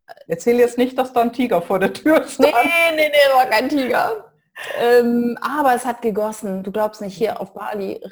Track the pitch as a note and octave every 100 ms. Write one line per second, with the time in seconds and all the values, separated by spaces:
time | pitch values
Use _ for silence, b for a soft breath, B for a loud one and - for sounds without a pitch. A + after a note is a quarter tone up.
0 | - - - E3+ A#3+ A#3+ A#3+ A#3+ B3+ C4
1 | B3+ A#3+ A#3 A#3 B3 F3 - F#3+ F#3+ -
2 | D4+ D#4 - - C#4 D4+ E4 E4+ E4 D#4
3 | D4+ D4 C#4 C4 B3+ A3 B3+ D4 B3+ F#3+
4 | - A3 - _ _ B B - A#3+ A#3+
5 | A#3+ A#3+ A#3+ A#3 - C#4+ C#4 B3 B3+ A#3
6 | A#3 G#3 G#3+ G#3+ G#3 F#3+ F#3+ G3+ G#3+ G#3+
7 | G3+ G3 G#3+ - F#3+ - G#3 G#3+ F#3+ -
8 | G3+